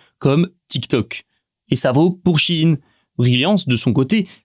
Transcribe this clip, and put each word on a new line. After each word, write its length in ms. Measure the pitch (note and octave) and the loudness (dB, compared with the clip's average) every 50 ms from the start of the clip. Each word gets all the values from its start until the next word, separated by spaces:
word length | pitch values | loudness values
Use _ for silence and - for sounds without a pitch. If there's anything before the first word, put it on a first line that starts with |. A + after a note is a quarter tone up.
| _ _ _ _ | _ _ _ _
comme 300 | - C#3 C#3 E3 F3 F#3 - _ _ | -2 0 2 0 0 -2 -6 _ _
TikTok. 580 | - - B2 - - - A#2+ G#2+ - - - - _ _ _ _ _ _ _ _ _ | -6 -6 -6 -4 -2 -2 -2 -2 -4 -10 -16 -18 _ _ _ _ _ _ _ _ _
Et 60 | - | -2
ça 160 | - - C3+ | -2 0 0
vaut 200 | B2 C#3+ E3 F#3 | 2 2 2 2
pour 280 | F3+ F3+ - F3+ E3 D3+ | 0 -2 -2 0 0 0
Shein. 380 | - - E3+ D#3+ D#3 E3 D#3 C#3 - _ _ _ _ _ _ | 0 -2 -2 0 2 0 0 0 -4 _ _ _ _ _ _
Reliance, 500 | - B2 B2 B2 B2 C3+ F#3 G#3+ F#3 - | -2 0 2 2 2 2 2 0 0 0
de 80 | C3+ B2 | -2 -2
son 180 | G#2+ - B2+ G#2+ | -2 0 0 0
côté, 340 | C3+ C3+ C3+ A3 A3 F#3 - - - | 0 0 0 0 -2 -2 -4 -10 -16